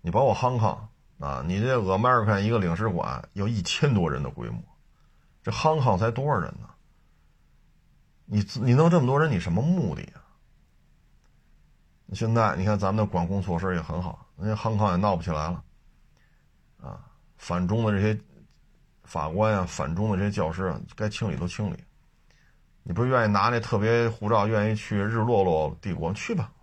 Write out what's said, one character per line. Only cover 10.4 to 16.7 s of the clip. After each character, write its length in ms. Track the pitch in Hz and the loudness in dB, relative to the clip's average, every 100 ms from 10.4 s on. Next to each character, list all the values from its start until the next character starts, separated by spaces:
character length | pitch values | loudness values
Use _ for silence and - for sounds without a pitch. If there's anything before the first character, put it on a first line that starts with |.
| _ _ _ _ _ _ _ _ _ _ _ _ _ _ _ _ - | _ _ _ _ _ _ _ _ _ _ _ _ _ _ _ _ -14
现 220 | 101 113 | -4 0
在 220 | 117 107 82 | 2 2 2
你 80 | |
看 120 | 95 104 | 0 2
咱 160 | 98 | 0
们 40 | 110 | 0
的 120 | 104 | 0
管 160 | 90 | 0
控 160 | 85 98 | 0 -2
措 160 | 92 85 | -2 -2
施 200 | 92 87 | -2 -4
也 40 | |
很 220 | 78 80 | -4 -6
好， 240 | 87 - - - | -6 -10 -18 -8
人 120 | 101 | -4
家 120 | 107 | -2
Hong 160 | 113 107 | -2 0
Kong 140 | 104 | 2
也 60 | 87 | 2
闹 180 | 104 | 2
不 80 | 90 | 0
起 80 | 82 | -2
来 180 | 78 78 | -4 -4
了， 140 | 87 - _ _ _ _ _ _ _ _ _ _ | -6 -12 _ _ _ _ _ _ _ _ _ _